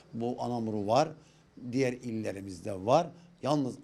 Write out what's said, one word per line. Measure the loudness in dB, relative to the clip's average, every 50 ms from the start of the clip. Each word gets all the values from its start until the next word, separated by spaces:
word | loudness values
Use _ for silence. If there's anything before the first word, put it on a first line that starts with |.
| -18 -10 -6
Bu | -4 -2 -2 -2 -2
Anamur'u | -2 -2 -2 -2 -2 -2 -2 -2 2
var, | 4 4 4 4 4 0 -12 -20 -20 -20 -20 -20 _ -18 -14 -8 -4
diğer | 0 0 2 0 0
illerimizde | -4 -6 -6 -4 -4 -4 -4 -6 -6 -8 -10 -10 -10 -8 -8 -6 -2 2
var. | 4 4 4 4 2 -4 -16 -20 -20 -14 -6 -2
Yalnız | 0 2 2 0 0 -4 -6